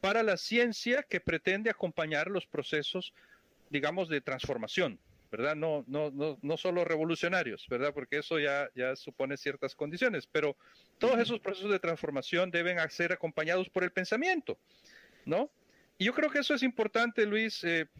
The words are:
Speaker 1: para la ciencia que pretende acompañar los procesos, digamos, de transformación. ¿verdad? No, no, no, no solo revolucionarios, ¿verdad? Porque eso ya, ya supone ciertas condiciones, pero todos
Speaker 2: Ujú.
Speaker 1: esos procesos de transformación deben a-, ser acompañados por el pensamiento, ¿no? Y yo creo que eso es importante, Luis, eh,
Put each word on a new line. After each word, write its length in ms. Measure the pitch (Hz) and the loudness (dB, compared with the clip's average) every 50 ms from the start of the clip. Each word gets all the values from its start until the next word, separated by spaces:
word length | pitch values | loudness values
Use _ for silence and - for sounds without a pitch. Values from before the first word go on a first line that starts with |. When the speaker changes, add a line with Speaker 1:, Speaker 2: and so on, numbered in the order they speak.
Speaker 1:
para 220 | - 196 214 233 | 0 2 4 4
la 140 | 220 214 185 | 4 4 2
ciencia 680 | - - - 220 240 240 233 214 - - 233 247 285 | 0 0 0 2 4 4 2 0 -2 0 0 0 0
que 180 | - - - 175 | 0 -2 -4 -2
pretende 500 | - - 165 156 - 190 190 202 220 226 | 0 0 -2 0 2 0 0 2 2 0
acompañar 580 | 202 - 190 170 - - 160 156 151 147 160 185 | -2 0 -2 -4 -2 -2 -2 0 0 0 0 0
los 180 | 202 175 - | -2 -4 -4
procesos, 680 | - - 147 135 - 160 151 143 - - - - - - - - - - _ _ _ _ _ _ - | -4 -4 -4 -4 -2 -2 -2 -2 -2 -4 -6 -6 -8 -14 -18 -20 -20 -20 _ _ _ _ _ _ -4
digamos, 380 | 151 143 139 147 170 190 180 160 | -4 -2 0 0 0 -2 -2 0
de 120 | 156 139 | -2 -2
transformación. 800 | - 139 131 127 - - 131 117 110 - - 185 180 131 98 - _ _ - _ _ - - | -2 -4 -6 -4 -4 -4 -4 -4 -4 -2 0 0 0 0 -2 -6 _ _ -20 _ _ -8 -4
¿verdad? 200 | 107 127 147 156 | -2 0 0 0
No, 280 | 151 160 160 151 147 123 127 | 0 0 0 0 -2 -4 -4
no, 240 | 135 151 151 147 | -4 -2 -2 -2
no, 260 | 135 139 147 156 139 - | -2 -2 -4 -4 -4 -4
no 140 | - 143 165 | -4 -4 -2
solo 280 | 156 - 185 175 175 170 | 0 0 0 2 2 2
revolucionarios, 840 | 165 165 156 160 170 165 - - 170 190 180 156 120 98 - - - | 2 2 0 2 0 0 0 0 0 2 0 0 -2 -6 -8 -6 -4
¿verdad? 240 | 123 120 139 147 | -2 0 0 -2
Porque 260 | 143 147 127 - 143 151 | -2 -4 -6 -4 -4 -4
eso 200 | - - 165 156 | -2 0 0 0
ya, 320 | 147 139 143 143 143 110 - | 2 2 0 0 -2 -4 -4
ya 180 | 123 127 131 135 | -4 -2 -2 -2
supone 420 | - - 147 - - 135 135 143 | -4 -8 -10 -6 -4 -4 -2 -4
ciertas 380 | - - 143 135 - 139 131 - | -4 -4 -4 -4 -4 -4 -6 -4
condiciones, 540 | - 147 143 170 175 262 240 196 139 - - | -4 -6 -6 -2 0 0 0 0 -2 -4 -2
pero 260 | - 156 151 143 - _ - - - - - _ _ - | -2 0 0 0 -2 _ -12 -20 -20 -20 -20 _ _ 0
todos 160 | - 233 226 | 2 4 4
Speaker 2:
Ujú. 80 | 233 | 4
Speaker 1:
esos 180 | 240 233 240 - | 4 2 0 -4
procesos 320 | - 190 196 190 196 208 | -4 -4 -6 -4 0 0
de 80 | 202 180 | 0 0
transformación 720 | - 175 165 - - 151 143 135 - - 170 170 185 180 | 0 -2 -2 -2 -4 -4 -4 -4 -4 0 0 0 0 2
deben 260 | 165 170 170 180 180 170 | 2 0 0 2 2 0
a-, 100 | 160 156 | 0 -2
ser 240 | - - 170 165 | 0 0 0 0
acompañados 560 | 180 - - 160 - 156 156 160 175 185 185 - | 0 -2 -4 -4 -2 -2 0 2 2 0 0 0
por 140 | - 185 | 0 0
el 80 | 180 180 | 0 0
pensamiento, 640 | - 190 185 - 214 233 320 370 370 311 - - - - _ _ _ _ - - - - - - _ - - | 0 -2 -2 0 0 0 2 2 0 0 -2 -6 -8 -8 _ _ _ _ -20 -20 -20 -20 -20 -20 _ -12 -4
¿no? 260 | - 160 202 277 - _ _ _ _ _ _ _ _ _ - | 0 0 0 0 -2 _ _ _ _ _ _ _ _ _ -2
Y 60 | 185 | 0
yo 100 | 233 254 | 0 2
creo 160 | - 311 294 | 2 2 2
que 80 | 285 285 | 2 2
eso 160 | 269 - 294 | 2 2 2
es 80 | 233 | 2
importante, 640 | 262 254 - - 220 220 - 226 233 240 - 240 214 | 2 2 2 2 0 2 2 2 2 2 2 2 2
Luis, 380 | 208 208 220 220 220 - - 175 | 4 4 2 0 0 -2 -2 -2
eh, 220 | 170 165 160 156 - - | 0 0 0 0 -2 -8